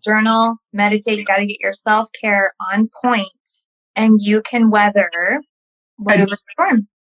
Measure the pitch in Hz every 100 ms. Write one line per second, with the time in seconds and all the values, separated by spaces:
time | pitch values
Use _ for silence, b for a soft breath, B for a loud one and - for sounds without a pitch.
0 | 214 214 220 226 226 233 _ 202 208 214
1 | 226 208 202 196 202 208 196 196 226 214
2 | 226 - 220 202 196 - 185 202 220 -
3 | 247 226 190 _ _ - _ _ _ -
4 | 220 214 202 214 214 240 226 208 208 202
5 | 175 170 180 277 - _ _ _ _ -
6 | 202 202 196 202 - - 370 233 202 _